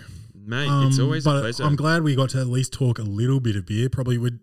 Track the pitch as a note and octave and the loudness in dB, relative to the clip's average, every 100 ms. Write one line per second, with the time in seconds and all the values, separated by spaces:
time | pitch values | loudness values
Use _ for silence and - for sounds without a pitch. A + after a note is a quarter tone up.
0 | - - - F#2+ G#2 A#2+ C#3+ C#3 C#3 C3+ | -4 -16 -20 -20 -8 -4 0 2 4 4
1 | C3+ D#3+ D3+ C#3 A2 B2 D3+ C#3+ D3+ E3 | 2 2 2 2 0 -2 0 2 2 2
2 | D#3 C3 C3 C3 B2+ B2+ B2+ - B2+ A#2 | 2 2 0 0 0 -2 -2 0 0 0
3 | G#2+ G2+ B2 C3+ A#2+ G2+ F2+ G#2 B2+ B2 | -2 0 2 2 0 -2 -2 -2 0 -2
4 | B2+ A#2+ A#2+ A#2+ | -2 0 -2 -6